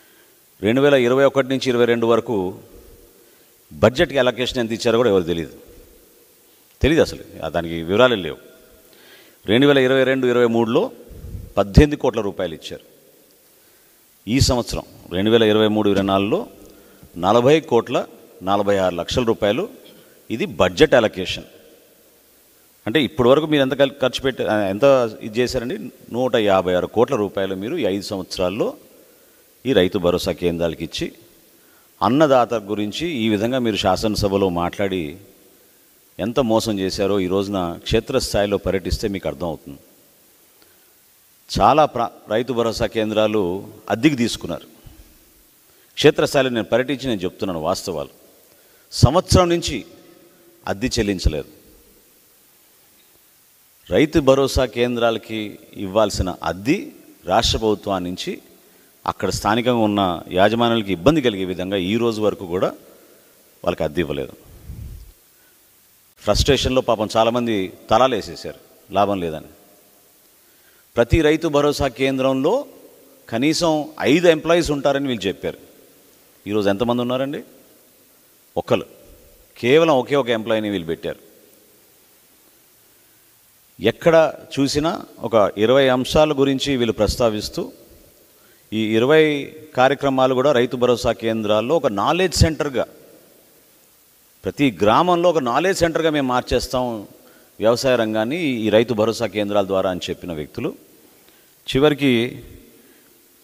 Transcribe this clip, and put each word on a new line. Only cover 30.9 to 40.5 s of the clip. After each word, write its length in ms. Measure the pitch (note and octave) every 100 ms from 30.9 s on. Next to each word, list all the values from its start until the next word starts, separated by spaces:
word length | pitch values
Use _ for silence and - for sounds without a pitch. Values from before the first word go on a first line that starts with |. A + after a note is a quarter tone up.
| - E3+ - _ _ _ _ _ _ _ _
అన్నదాత 520 | F#2+ C3+ D#3 C3 A#2
గురించి 540 | A#2 G2+ G#2 G#2 F#2+ E3
ఈ 200 | C#3+ A2
విధంగా 300 | G#2 A2+ C3
మీరు 180 | A#2 F#2+
శాసనసభలో 720 | F#2+ F#2 A2 G2 G2+ G2 F#2+
మాట్లాడి 680 | F2 F2 - G2+ F#2 D2 F2 - _ _ _ _ _ _ _ _ -
ఎంత 220 | F#2+ A#2+
మోసం 380 | A#2+ A2 A2 G2+
చేశారో 420 | F#2+ G2 G2 G2+
ఈ 60 | F2+
రోజున 520 | F#2+ G2 G2+ F2 E2
క్షేత్రస్థాయిలో 760 | - A2+ A2+ C3 - G#2+ G#2 G2+
పర్యటిస్తే 500 | - F#2+ F2+ - A2
మీకు 200 | F#2+ E2
అర్థమవుతుంది. 500 | C#2 E2+ D2 - C#2 _ _ _ _ _ _ _